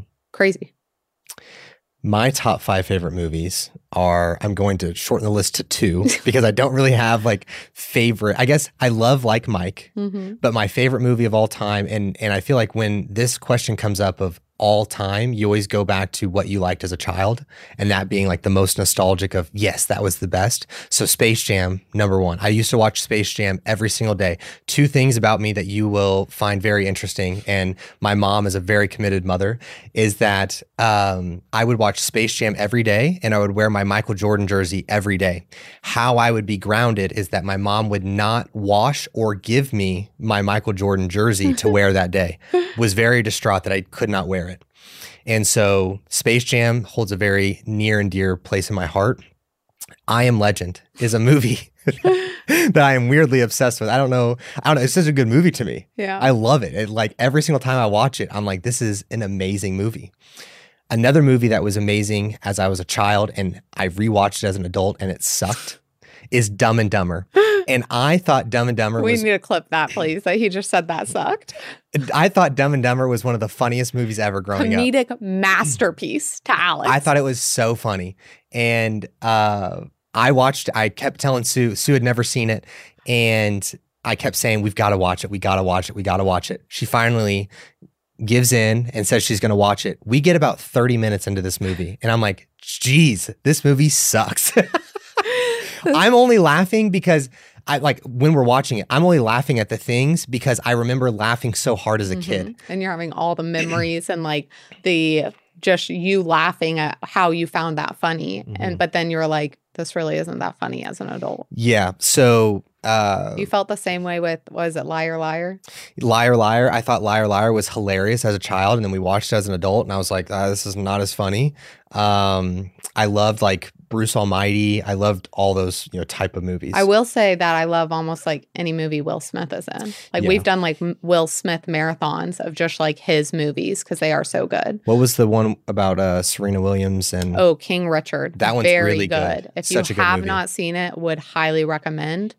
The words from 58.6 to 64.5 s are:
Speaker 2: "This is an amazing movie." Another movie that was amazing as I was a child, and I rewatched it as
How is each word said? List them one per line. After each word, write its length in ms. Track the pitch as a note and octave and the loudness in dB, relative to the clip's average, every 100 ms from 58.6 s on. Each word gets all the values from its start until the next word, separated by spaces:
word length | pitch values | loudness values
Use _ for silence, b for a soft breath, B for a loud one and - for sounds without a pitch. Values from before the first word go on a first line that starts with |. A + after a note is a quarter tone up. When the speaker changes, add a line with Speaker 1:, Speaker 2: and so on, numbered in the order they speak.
Speaker 2:
"This 180 | A#2+ A#2+ | -4 -4
is 240 | A2+ G2+ - | -2 -4 -6
an 100 | A2+ | -6
amazing 560 | G2+ G2 F#2+ G2 G2 F#2+ | -4 -4 -2 -2 -4 -2
movie." 340 | A2 A2 F#2 _ B B B B B B - | -4 -6 -16 _ B B B B B B -4
Another 320 | A2+ B2 D#3 | 2 6 6
movie 280 | C#3 B2+ A#2 | 6 6 4
that 120 | G#2+ | 2
was 160 | G2+ G2+ | 0 -2
amazing 600 | G#2 G#2 G2+ G#2 G#2 - | 0 0 0 -2 -2 -4
as 160 | G2+ G2+ | -6 -2
I 120 | F#2+ | 0
was 100 | F2+ | -2
a 60 | F2+ | -4
child, 440 | - G2+ G2+ G#2+ - | -2 2 2 0 -2
and 260 | F#2+ F#2 _ - | -6 -6 _ -4
I 120 | F#2+ | -4
rewatched 540 | F2+ A2+ G#2 G2+ - | -2 0 2 2 0
it 40 | |
as 80 | G#2 | -4